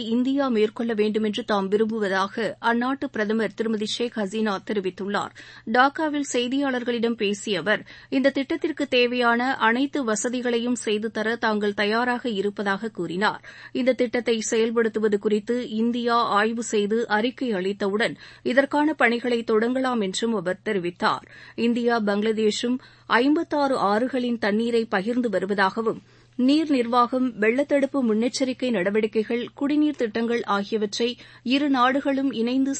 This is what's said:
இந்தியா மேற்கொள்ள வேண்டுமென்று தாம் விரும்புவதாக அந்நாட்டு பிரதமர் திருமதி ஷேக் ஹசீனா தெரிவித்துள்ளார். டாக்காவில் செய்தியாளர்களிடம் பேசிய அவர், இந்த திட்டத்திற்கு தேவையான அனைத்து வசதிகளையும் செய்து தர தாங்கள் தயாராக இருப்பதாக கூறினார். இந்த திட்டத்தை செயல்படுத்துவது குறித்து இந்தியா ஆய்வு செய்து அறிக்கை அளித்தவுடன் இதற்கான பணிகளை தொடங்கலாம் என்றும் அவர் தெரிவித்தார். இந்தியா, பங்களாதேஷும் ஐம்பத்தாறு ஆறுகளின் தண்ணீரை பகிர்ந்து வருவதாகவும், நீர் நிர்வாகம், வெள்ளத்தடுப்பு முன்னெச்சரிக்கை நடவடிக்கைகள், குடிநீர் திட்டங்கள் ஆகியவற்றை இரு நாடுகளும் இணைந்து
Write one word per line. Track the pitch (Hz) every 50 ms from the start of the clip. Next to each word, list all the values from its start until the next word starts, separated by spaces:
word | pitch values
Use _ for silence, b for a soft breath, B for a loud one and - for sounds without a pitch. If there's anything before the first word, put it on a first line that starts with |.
| 233
இந்தியா | 220 226 247 254 269 269 277 277 262
மேற்கொள்ள | 233 208 214 226 - - 233 233 233
வேண்டுமென்று | 208 208 214 202 214 220 214 202 247 226
தாம் | - 214 202 196 190
விரும்புவதாக | 202 208 220 214 226 220 208 190 190 190 190 202 - 240 220 170 - -
அந்நாட்டு | - 233 233 233 240 262 277 - 285 269 -
பிரதமர் | 220 220 202 220 226 220 190 -
திருமதி | - 220 226 226 208 214
ஷேக் | 208 - - 240 240 -
ஹசீனா | 226 208 190 202 220 214 220 196 180 -
தெரிவித்துள்ளார். | - 214 202 190 185 180 - 190 196 202 190 143 - - B B B B B B
டாக்காவில் | 226 226 247 262 285 - - 320 302 285 294 277 - -
செய்தியாளர்களிடம் | 247 247 247 262 277 285 269 254 247 247 247 240 240 220 233 233
பேசிய | 226 220 196 208 202 - 220 202 170
அவர், | 156 202 208 - - B B B B B
இந்த | 269 269 254 277
திட்டத்திற்கு | 277 285 262 - 330 330 - 311 285 - 294
தேவையான | - 269 247 247 240 247 247 240 233 233 240 247 262 269
அனைத்து | - 220 220 226 247 277 277 - 302 269
வசதிகளையும் | 220 214 208 - 247 233 254 240 247 240 233 233 240 247
செய்து | 226 - 226 208 214 214 226
தர | - 220 214 220 233
தாங்கள் | 233 - 220 214 208 208 208 202
தயாராக | 208 208 202 214 226 247 247 247 233 - 254
இருப்பதாக | 214 190 196 202 202 - 196 202 196 190 220 220
கூறினார். | - - 170 165 165 185 214 196 151 - B B B B B B B
இந்த | 262 247 254 247
திட்டத்தை | - 247 233 - 247 233 247 233 220
செயல்படுத்துவது | 214 - 240 220 226 240 226 233 226 220 - 220 214 214 208 202
குறித்து | - 214 208 214 208 - 240 247 247 -
இந்தியா | 214 220 226 233 233 247 233 233 233 240 233 -
ஆய்வு | 190 202 214 226 233 226 226
செய்து | - - 214 208 202 220 233 233 -
அறிக்கை | 208 214 214 262 - - - 247 214
அளித்தவுடன் | 180 180 190 202 196 214 196 196 214 220 175 143 - B B B B B
இதற்கான | 240 247 269 269 277 - 294 302 311 311
பணிகளை | - 262 233 240 240 - 240 240 233 233
தொடங்கலாம் | - 226 214 233 240 254 262 262 254 247 226 202
என்றும் | 190 185 - 233 233 226
அவர் | 202 170 180 185 - -
தெரிவித்தார். | 220 214 190 170 175 175 - - 196 139 131 - B B B B B B
இந்தியா, | B 226 233 233 247 233 240 233 233
பங்களாதேஷும் | 208 202 202 208 214 226 220 214 220 214 214 - - 240 247 262 B B B B B
ஐம்பத்தாறு | B 202 226 254 285 302 330 330 - 320 294 285 269 262 -
ஆறுகளின் | 165 196 208 214 254 262 - 254 247 247 240 226
தண்ணீரை | 226 208 202 214 233 233 240 233 226
பகிர்ந்து | - 220 208 208 226 240 247 240 233
வருவதாகவும், | 190 180 185 190 202 196 196 190 190 226 220 220 175 - - b b b b b b b
நீர் | 247 262 285 311 320 302
நிர்வாகம், | 285 254 233 233 240 247 240 226 247 254 254 254 226 -
வெள்ளத்தடுப்பு | 208 220 233 262 294 - 302 285 269 262 - 277 247
முன்னெச்சரிக்கை | 220 214 214 226 247 - - 269 254 247 - 262 254
நடவடிக்கைகள், | 233 196 175 202 202 220 214 214 - 226 214 - 233 240 240 - -
குடிநீர் | - 285 269 302 294 302 302 285
திட்டங்கள் | - 247 220 - 226 233 226 233 240 -
ஆகியவற்றை | - 202 202 196 - 226 214 214 202 - - 233 247 240 B B B B B B
இரு | 233 262 277 294 294
நாடுகளும் | 269 254 240 254 262 285 - 285 269 269 269 277 -
இணைந்து | 226 226 240 254 269 269 277 269